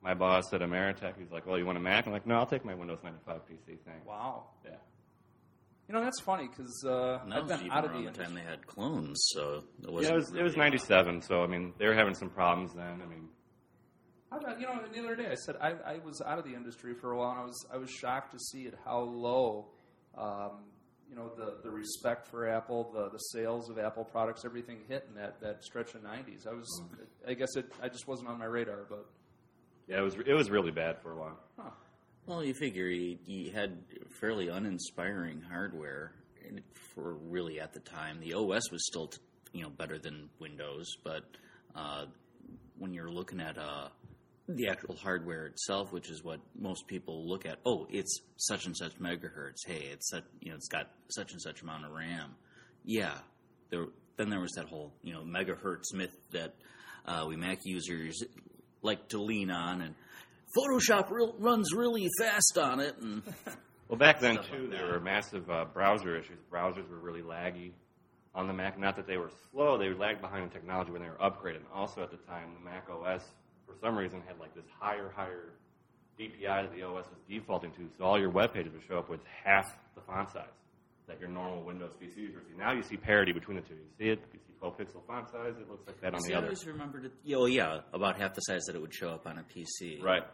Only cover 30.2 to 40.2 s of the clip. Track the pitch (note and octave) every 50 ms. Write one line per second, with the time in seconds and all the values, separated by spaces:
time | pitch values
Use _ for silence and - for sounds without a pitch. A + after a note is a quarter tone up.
30.2 | - C3+ C#3 D#3 C#3+ G2+ G2+ G#2 F2+ E2 D#2 D#2+ D#2+ E2 E2 - - E2 E2 D#2+
31.2 | D#2+ D#2 D#2 - - - _ - E4 - - - - - _ _ _ _ _ _
32.2 | - - F3 E3+ D#3 C#3 C3 B2+ D3+ C3+ G2+ F#2 F#2 F2+ F2+ F2 F2 F2 F2 E2+
33.2 | - - G2 F#2+ F2 F2 F#2+ G#2+ G2+ G2 F2+ E2+ F2 - - - - - - -
34.2 | - G#2+ A2+ G#2+ F#2 E2+ E2+ F#2+ G#2 G#2 F#2 F2 E2+ - - - E2+ F#2+ G2+ G2
35.2 | F2 E2 D#2 D2+ E2 E2+ F2 F2 F#2+ G2+ - D#2+ D2+ D2 C#2 C#2 D#2 D#2 - -
36.2 | - _ - - - - - - - - - - - - - - D2+ E2+ E2+ D2+
37.2 | D#2 E2 E2+ F2+ F2 E2 D#2+ D#2 D#2 D#2 - - - - - D#2+ D#2 D#2 D#2 E2
38.2 | E2 E2 E2 G2 A2 G2 F#2 A#2 A2+ - - E2+ - - - F2 D#2+ D2+ - -
39.2 | - _ _ _ _ - - F2 E2 D#2 C#2+ C#2+ E2 D2+ D#2 D#2 D2 D#2+ D2+ D2+